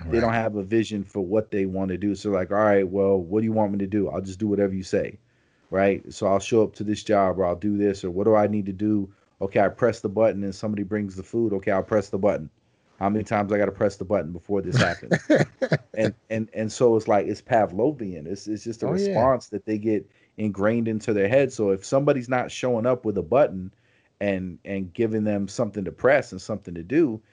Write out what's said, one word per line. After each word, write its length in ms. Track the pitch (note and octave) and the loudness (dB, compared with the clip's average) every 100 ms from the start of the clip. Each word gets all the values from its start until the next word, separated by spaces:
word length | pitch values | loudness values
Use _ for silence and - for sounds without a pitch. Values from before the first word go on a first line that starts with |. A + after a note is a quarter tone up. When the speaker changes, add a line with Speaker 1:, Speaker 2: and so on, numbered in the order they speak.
| D#2+ | -2
Speaker 1:
They 100 | A#2 | 0
don't 140 | A2+ | 2
Speaker 2:
right. 0 | |
Speaker 1:
have 220 | A2+ A2 G#2 | 2 -2 -4
a 80 | |
vision 400 | F#2+ A2+ G#2+ G#2+ | 0 0 2 -2
for 180 | F#2 G#2 | -4 -4
what 300 | F2+ G#2+ G#2+ | 0 0 0
they 140 | G#2 F#2+ | -2 -2
wanna 320 | F#2 F#2+ F2+ | -2 -4 -2
do. 180 | G#2 F#2 | -2 -2
So, 160 | G#2 | -2
like, 200 | F#2+ F2+ | -2 0
"All 60 | G2+ | 2
right, 300 | G#2+ G2+ F#2+ | 4 4 2
well, 320 | G2 G2 G2 | 2 2 2
what 200 | E2+ G#2 | 2 0
do 40 | A2 | 0
you 80 | |
want 180 | A2 G#2+ | 0 0
me 40 | G2+ | 0
to 80 | G2 | -2
do? 220 | G#2 F#2 | -2 -2
I'll 120 | D2+ | -4
just 180 | F#2+ F#2 | -8 -6
do 80 | G#2+ | -2
whatever 260 | G2+ G2+ | 0 0
you 100 | F#2+ | -2
say," 360 | F#2+ G2+ C#2+ - _ _ _ _ _ | -4 -2 -2 -8 _ _ _ _ _
right? 400 | F#2 G2 F#2+ - | 2 2 2 -6
"So 140 | - G2+ | -4 0
I'll 120 | F#2+ | 0
show 240 | - A#2 | 2 2
up 100 | G#2 - | 2 0
to 80 | |
this 200 | G#2 G#2 | -4 -4
job, 360 | - G#2 F#2+ F2+ | 0 2 2 2
or 60 | F2+ | 0
I'll 100 | F2 | 0
do 220 | G#2+ G#2 | -2 0
this, 260 | G2+ G2 | 0 0
or 80 | F#2+ | -4
what 120 | F2 G#2 | 0 4
do 100 | G#2+ | 4
I 120 | G#2 | 4
need 180 | G#2+ G2 | 0 -4
to 60 | |
do? 360 | F#2 G#2 G#2+ G2 - _ _ | -4 0 0 -2 -10 _ _
Okay, 180 | G2 A#2+ | -4 2
I 100 | G2 | 2
press 320 | - B2+ - | 2 0 0
the 80 | G#2+ | -4
button 340 | G2 A2 F#2+ | 2 2 2
and 100 | G2+ F#2+ | -6 -6
somebody 280 | A2 G#2 | -6 -4
brings 320 | G2 G#2+ G#2 F#2 | -4 -4 -4 -8
the 80 | |
food. 300 | F#2 A#2 A#2 | -8 -2 -2
Okay, 180 | G2 F#2+ | -2 0
I'll 120 | F#2+ | -2
press 260 | F#2 A2 G2 | 2 0 0
the 80 | G2 | 0
button. 300 | G2+ D2 D2+ _ _ _ _ _ | 0 0 -4 _ _ _ _ _
How 120 | F#2+ | -2
many 140 | G#2+ | 0
times 280 | G#2 G#2+ G2+ | 0 0 0
I 60 | G#2 | 0
gotta 140 | G2+ | 0
press 260 | - G#2+ - | 0 -2 -2
the 80 | F#2 | -2
button 260 | G2+ D#2 | -2 -2
before 280 | F2 - G2+ | -10 -4 -4
this 160 | F2 C3+ | 0 2
happens?" 520 | F2 E2+ A#1+ D#3+ - | 2 0 -2 -2 2
Speaker 2:
<laughs> 380 | D4 D3+ _ C4 D3+ - - | 2 2 _ -2 -2 -4 -2
Speaker 1:
And, 180 | A2 G2 _ | -2 -2 _
and, 200 | A2 A2 | -6 -4
and 180 | - A2 | -4 -6
so 240 | - B2 A2+ | 2 4 4
it's 120 | G#2+ | 4
like, 200 | G#2 F2 | 2 2
it's 140 | G2+ | -4
Pavlovian. 840 | - A#2+ G2 F2+ B2+ C#3+ G2+ F2 D2+ | 0 2 2 2 0 0 -8 -8 -8
It's, 200 | G2 - | -10 -6
it's 160 | G#2 | -8
just 200 | A#2 A2+ | -6 -6
a 40 | - | -2
Speaker 2:
Oh, 60 | F#3+ | 0
yeah. 320 | G3+ F#3 B2+ | 0 2 2
Speaker 1:
response 220 | B2+ - | 2 -2
that 160 | G#2 - | -10 -4
they 120 | G#2+ | -2
get 320 | G#2+ G#2+ D#2+ _ _ - | 0 -2 -2 _ _ -6
ingrained 500 | G#2+ F#2+ G2+ A#2 A2+ | -4 0 0 2 0
into 260 | G#2+ - | -2 -2
their 140 | G#2 G2 | 0 4
head. 240 | C3 C3+ | 4 2
So 200 | - G#2 | 0 0
if 120 | F#2+ - | 0 0
somebody's 440 | C3+ C#3+ C#3 A#2+ | 0 2 0 0
not 220 | B2+ A#2+ | -4 -4
showing 340 | - B2+ A#2+ A#2 | -4 -2 0 0
up 200 | B2+ A2 | 0 -2
with 120 | G2+ | -4
a 60 | |
button 480 | D#2+ C3+ D3 F#2+ F#2 - _ _ _ _ | 0 2 2 0 -10 -14 _ _ _ _
and, 400 | G2+ F#2+ F#2 E2+ - | -2 -2 -4 -10 -8
and 280 | G2 F#2 | -6 -6
giving 300 | F2 A2+ A2 | -4 -2 0
them 240 | G#2+ G2+ G2 | 0 -2 -4
something 360 | - A2+ G#2 F2+ | -4 -6 -4 -8
to 60 | |
press 400 | - B2+ C#3 - | 0 2 2 0
and 100 | F#2 | -10
something 320 | - G#2 - E2+ | -8 -10 -8 -12
to 80 | |
do, 380 | E2 C#3 D#3+ A2 - | -2 0 0 -2 -12